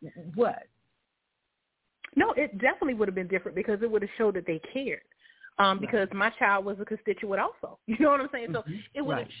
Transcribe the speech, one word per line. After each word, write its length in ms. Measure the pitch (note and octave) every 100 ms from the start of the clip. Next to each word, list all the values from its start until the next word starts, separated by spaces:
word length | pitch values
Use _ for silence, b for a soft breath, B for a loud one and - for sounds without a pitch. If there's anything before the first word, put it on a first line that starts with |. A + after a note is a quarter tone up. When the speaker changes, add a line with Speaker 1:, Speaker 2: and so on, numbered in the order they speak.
| D#3 - E3
Speaker 1:
what? 280 | F3 A3 - - _ _ _ _ _ _ _ _ _ _ _ _ _ - C#4
Speaker 2:
No, 160 | A4
it 260 | - - G3
definitely 360 | C4 - D4+
would 140 | A3 G3+
have 60 |
been 140 | F#3+ F3+
different 280 | F#3+ G3+ E3
because 260 | A#3 G#3
it 80 | A3+
would 120 | G#3+
have 80 | G3 -
showed 180 | A3
that 120 | F#3 F3+
they 140 | D#3+ -
cared. 300 | C4+ C4 D3+ _ _ B B B -
Um, 200 | G3 G3
Speaker 1:
Right. 20 |
Speaker 2:
because 280 | G3+ A3 F#3+
my 180 | G3 G#3+
child 340 | - G#3 G3
was 140 | G3+ G3
a 60 |
constituent 580 | G#3 G#3+ G#3+ F#3+ G#3 G3
also. 380 | E4 - - -
<laughs> 40 | -
You 120 | A3+
know 120 | D4+
what 100 | C#4+
I'm 80 | C4+
saying? 180 | C4 A#3
So 80 | E3
Speaker 1:
Mm-hmm. 160 | D3+ G3+ -
Speaker 2:
it 80 | C#4
would 160 | C#4 B2+
have 80 | A2+
Speaker 1:
Right. 80 | -